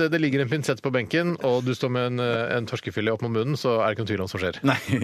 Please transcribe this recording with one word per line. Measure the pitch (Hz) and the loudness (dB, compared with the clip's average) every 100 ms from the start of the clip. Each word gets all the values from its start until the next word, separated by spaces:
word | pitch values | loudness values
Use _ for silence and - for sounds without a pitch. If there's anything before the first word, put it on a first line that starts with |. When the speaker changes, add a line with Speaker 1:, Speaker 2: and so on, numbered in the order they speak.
Speaker 1:
eh, | 160 | 2
det | 160 | 2
ligger | 147 135 | 2 2
en | 127 | 0
pinsett | 151 143 127 | 0 0 -2
på | 139 | 0
benken, | 127 107 160 175 170 | 0 0 0 0 0
og | 135 123 | 2 2
du | 127 | 2
står | 127 131 | 0 0
med | 123 123 123 | 0 0 0
en, | |
eh, | 120 113 117 123 | 0 0 0 -2
en | 110 | -2
torskefilet | 117 - 113 107 | -6 -6 -2 0
opp | 110 | 0
mot | 120 | 0
munnen, | 113 127 | 0 0
så | 143 131 113 | 0 0 2
er | 107 | 2
det | |
ikke | 107 | 0
noen | 107 | -2
tvil | 101 | -2
om | 95 | -2
hva | |
som | 92 | -2
skjer? | 90 - | -4 0
Speaker 2:
Nei, | 135 123 - 131 | 0 0 0 -2